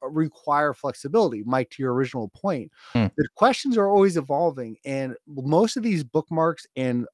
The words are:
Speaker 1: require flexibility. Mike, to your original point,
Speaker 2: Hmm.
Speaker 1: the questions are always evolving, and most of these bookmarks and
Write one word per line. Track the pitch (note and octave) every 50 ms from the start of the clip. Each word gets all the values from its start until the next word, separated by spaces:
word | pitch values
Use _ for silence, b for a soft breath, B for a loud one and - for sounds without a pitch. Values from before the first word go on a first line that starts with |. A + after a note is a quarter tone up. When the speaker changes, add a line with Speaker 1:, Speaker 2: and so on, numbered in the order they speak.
Speaker 1:
require | - C3+ D#3 D#3 D#3+ D3+ - _ - D3+ C#3+ C#3+ D3+ D3
flexibility. | B2+ - - C#3 - - - C#3+ D#3+ A#3 G#3+ D3+ A#2+ G#2 G#2
Mike, | A#2+ C3 C3 B2 -
to | - -
your | C3+ B2+
original | B2 B2+ C3+ B2 - B2+ A2 G2
point, | _ - - G3 F3 C3 G2 D#2 B B B B B
Speaker 2:
Hmm. | - A2 - - -
Speaker 1:
the | C#3+ - _
questions | - G#3 C4 B3 - - C#4 A#3+
are | A3 G3+ G3
always | G3+ G3+ G3 G3 E3+
evolving, | E3 C3+ C3+ C#3+ C#3+ F3 E3+ C3+ C3 A#2+ A2+ A2 - -
and | C#3 C3+ C3+ C3+ C3 A#2+ - _
most | D3+ D3 C#3 C3 C#3+ D3+ E3+ A3 A3 -
of | B3+
these | A3 A#3 G3 D#3+ C#3+
bookmarks | A#2+ - D#3 D#3 - E3 D#3+ D#3+ E3+ D#3+ - - _ -
and | C3 C3 B2+ B2 A#2+ A#2 -